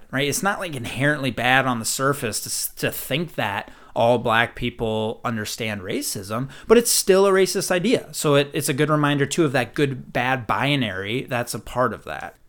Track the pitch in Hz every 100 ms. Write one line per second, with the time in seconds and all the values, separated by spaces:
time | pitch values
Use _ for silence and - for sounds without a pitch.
0 | - 127 143 131 196 214 190 139 107 113
1 | 143 147 135 110 123 131 131 120 107 -
2 | 135 139 117 98 - - - - 131 -
3 | - 139 175 - 110 101 - - - -
4 | 117 120 117 113 117 - 123 - 113 110
5 | 110 117 123 113 104 - 113 101 92 220
6 | 285 - 95 110 135 - - 226 240 -
7 | - 185 196 190 185 196 - 185 165 269
8 | - - 151 143 143 156 139 139 151 151
9 | 147 143 139 - 160 131 117 - 143 131
10 | - 135 123 131 113 104 131 143 113 92
11 | 98 120 - 120 120 113 - 120 127 101
12 | - 76 85 -